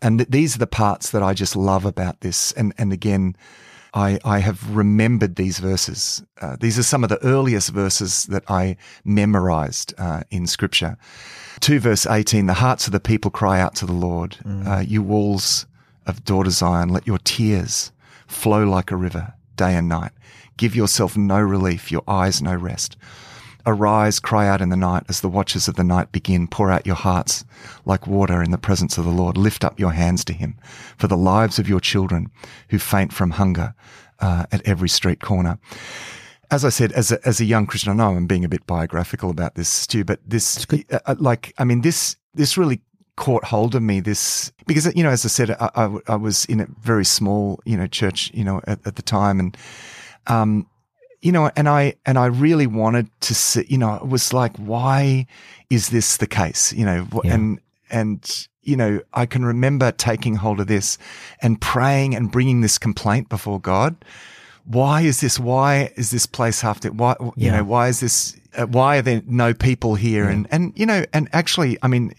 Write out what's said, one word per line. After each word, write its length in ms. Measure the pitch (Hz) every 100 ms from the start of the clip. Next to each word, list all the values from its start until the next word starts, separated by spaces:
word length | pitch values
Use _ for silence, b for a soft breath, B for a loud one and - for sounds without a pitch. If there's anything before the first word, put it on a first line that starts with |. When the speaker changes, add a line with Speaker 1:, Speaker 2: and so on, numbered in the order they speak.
Speaker 1:
and 160 | 117 113
th-, 100 | 120
these 260 | 135 160 117
are 20 |
the 80 | 120
parts 440 | - 104 - -
that 120 | 107
I 100 | 95
just 200 | 98 98
love 300 | 101 98 95
about 360 | 98 90 92 -
this. 300 | 92 85 -
And, 200 | - 104 -
and 140 | 104
again, 440 | 95 107 98 92 92 B B B B B
I, 240 | 104 98 98
I 160 | - 101
have 340 | 98 98 107
remembered 640 | 107 104 107 113 120 101 87
these 220 | 92 87
verses. 640 | 92 92 - - - - - -
Uh, 160 | 76 67
these 200 | 117 113
are 40 |
some 220 | 117 139
of 40 | 113
the 140 | 104
earliest 480 | 131 135 131 107 -
verses 540 | 101 98 - 95 - -
that 120 | 98 -
I 280 | 92 92 92 B B
memorized, 920 | - 104 104 104 92 80 73 - - -
uh, 240 | 87 80 80
in 160 | 90 85
Scripture. 500 | - 98 - 82 - B B B B B B
Two 200 | - 143
verse 240 | 117 104 -
eighteen, 400 | 110 107 110 95
"The 80 |
hearts 320 | 90 127 127 -
of 60 |
the 80 | 95
people 300 | - 110 101
cry 300 | - 101 95
out 140 | 92 -
to 100 | 90
the 60 |
Lord. 440 | 87 87 85 90 -
Speaker 2:
Mm. 220 | 101 98 98
Speaker 1:
Uh, 140 | 98
you 220 | 95 107
walls 640 | 98 107 104 98 - - - b b b -
of 180 | 90
daughter 260 | - 95 92
Zion, 400 | 87 87 87 87
let 160 | 92 -
your 120 | 101
tears 720 | - - 110 101 - - - _ b b b
flow 380 | - 110 104 104
like 220 | 92 90
a 60 | 92
river 380 | 90 90 95 - _ -
day 180 | 92
and 140 | 90 85
night. 240 | 82 - - B B B -
Give 160 | 113 113
yourself 400 | 104 - 92 107
no 220 | 101 98
relief, 500 | 101 98 92 85 -
your 100 | 82 -
eyes 340 | 98 92 90
no 120 | 76
rest. 420 | 90 90 - - - B B B B B B -
Arise, 520 | 104 104 107 107 -
cry 260 | - 110 101
out 140 | 98
in 80 | 90
the 80 | 92
night 260 | 90 90 -
as 120 | 95
the 80 | 95
watches 380 | 95 95 95 92
of 80 |
the 80 | 87
night 300 | 90 90 -
begin. 340 | 95 - 90 85
Pour 240 | - 98
out 160 | 92 -
your 80 |
hearts 500 | 87 98 90 - - - B B B
like 220 | - 95 -
water 340 | 98 98 87
in 120 | 85
the 60 | 87
presence 380 | - 90 87 -
of 80 |
the 60 | 85
Lord. 260 | 87 87 87
Lift 280 | 104 -
up 160 | - -
your 100 | 95
hands 320 | 80 85 90 -
to 60 |
him 240 | 82 - - B B B B
for 100 | 98
the 80 | 90
lives 420 | 92 101 113 -
of 100 | 95
your 120 | 92
children 500 | - 101 95 87 - - B B B
who 100 | 101
faint 340 | - 101 95
from 200 | - 92
hunger, 420 | 82 95 87 - - B B B B
uh, 240 | 101 85 85
at 100 | 98 -
every 220 | 90 90
street 320 | - 92 87
corner." 380 | - 95 85 82 B B B B B B B B B
As 160 | 143
I 40 | 131
said, 240 | - 113
as 180 | - 110
a, 80 | 117 131
as 140 | 110
a 40 |
young 220 | 110 113 101
Christian, 240 | 98 104
I 60 | 104
know 180 | 110 90
I'm 120 | 87
being 160 | 92
a 40 | 87
bit 200 | 87 -
biographical 640 | 87 82 82 87 - 92
about 260 | 85 82 -
this, 120 | 85
Stu, 360 | - - 117
but 160 | 95 -
this, 300 | - 113 - -
Speaker 2:
It's 60 |
good. 200 | 120 151 -
Speaker 1:
uh, 80 | -
uh, 120 | - 135
like, 340 | 135 117 - -
I 60 |
mean, 160 | 127 120
this, 340 | 143 170 - - _
this 220 | - 143 -
really 260 | 170 117 _ _ _ -
caught 260 | - 117 -
hold 280 | 107 117
of 80 | 123
me, 160 | 113 98
this, 540 | 95 101 - - - - -
because, 180 | 156 165
you 80 | 170
know, 80 | 160
as 140 | 123
I 40 | 117
said, 220 | - 110
I, 200 | - 113
I, 220 | - 107 104 -
I 80 |
was 300 | 107 107 101
in 160 | - 117
a 80 | - -
very 240 | 117 110
small, 560 | 92 - 101 104 101 95
you 120 | - 107
know, 120 | 90
church, 420 | - 101 87 -
you 120 | 113
know, 160 | 98 95 -
at, 100 | 101 104
at 80 |
the 80 | -
time. 380 | - 104 101 98
And, 160 | 92 - B B B B B B -
um, 400 | 117 107 107 - _ _ _ - _
you 120 | 165
know, 180 | 175 151 -
and 120 | 147
I, 260 | 147 143 -
and 120 | - 131
I 100 | 123
really 420 | 123 151 165 135
wanted 400 | 110 110 120 107 -
to 120 | -
see, 320 | 110 - 120 -
you 100 | 135
know, 160 | 113 104
it 100 | 135
was 260 | 127 -
like, 240 | 127 120 -
"Why 720 | 104 117 131 135 139 131 127 B B B B
is 200 | 123 -
this 300 | 117 - -
the 80 | 107
case?" 440 | 110 82 - -
You 120 | -
know, 240 | 104 87 92
wh- 120 | - 90
Speaker 2:
Yeah. 80 |
Speaker 1:
and, 260 | 107 107 104 _ _ -
and, 560 | 117 110 101 - - - _
you 140 | - 135
know, 240 | 110 104 -
I 120 | 123 120
can 180 | 127
remember 460 | 120 120 131 139 123
taking 460 | - 120 110 120 107
hold 240 | 107 101
of 80 | 101
this 280 | 104 98 - B B B B
and 180 | 123 110
praying 540 | - 127 131 139 135
and 160 | 117 110
bringing 300 | 120 131 123
this 180 | 107 -
complaint 500 | 117 98 107 110 120
before 300 | 104 - 98
God. 360 | 92 95 139 165 B B B B B B
"Why 360 | - 120 135 151
is 180 | 160 127
this? 180 | 139 -
Why 520 | 120 127 139 139 139 -
is 140 | 113
this 160 | 120 -
place 340 | - 117 110
half 200 | 117 104
de-, 100 | 110
why, 220 | 107 120 123
you 120 | 120 -
Speaker 2:
Yeah. 200 | - 107
Speaker 1:
know, 80 |
why 240 | 101 120 123
is 120 | 120
this, 360 | 123 - - - _ -
uh, 100 | 120
why 320 | 123 135 143
are 40 |
there 200 | 127 117 104
no 280 | 120 117
people 400 | 117 131 123 117
here?" 300 | 104 117 107
Speaker 2:
Yeah. 60 | 101
Speaker 1:
And, 160 | 101 101
and, 220 | 160 175 -
you 80 | 220
know, 180 | 202 -
and 160 | 156 147
actually, 460 | 160 170 - 139 113
I 60 | 131
mean, 240 | 123 113